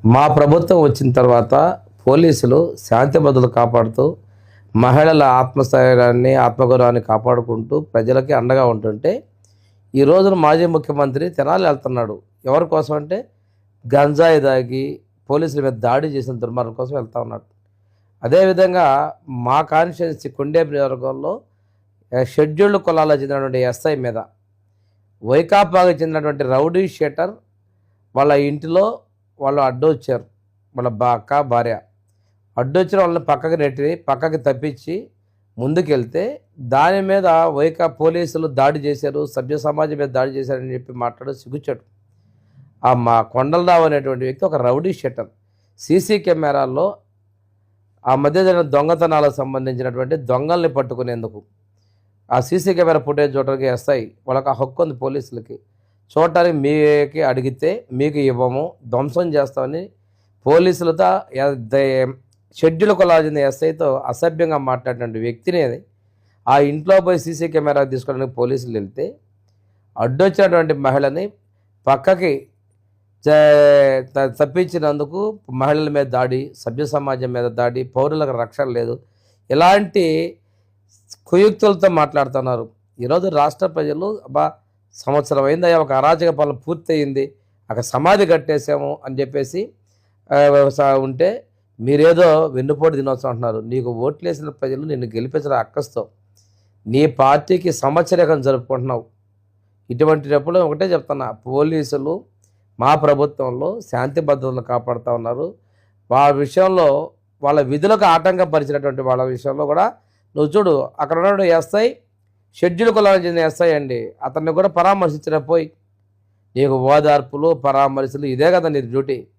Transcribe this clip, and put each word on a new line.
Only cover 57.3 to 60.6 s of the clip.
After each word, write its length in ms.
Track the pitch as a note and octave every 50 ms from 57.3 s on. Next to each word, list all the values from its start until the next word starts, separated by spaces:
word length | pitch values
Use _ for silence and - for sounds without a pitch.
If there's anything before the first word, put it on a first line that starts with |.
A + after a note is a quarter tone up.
| B2+ C3 B2+ C3+ B2+ - - D#3+ F#3+ A#3 - _ C3
మీకు 260 | B2+ C#3 D3+ D3 D3
ఇవ్వము, 540 | C#3+ C3+ B2+ A#2+ B2+ B2+ B2+ C3+ D3+ F3+ - _ _
ధ్వంసం 480 | A#2+ A2+ B2 C#3 D3 B2+ E3+ F3+ E3+ D3+
చేస్తామని 540 | D3 C#3 C3 C3+ C3+ C3 C3 D3 E3 F#3 G#3+ _ _ _ _ _ _ _ _ _ _ _
పోలీసులతో 760 | C3 D3 E3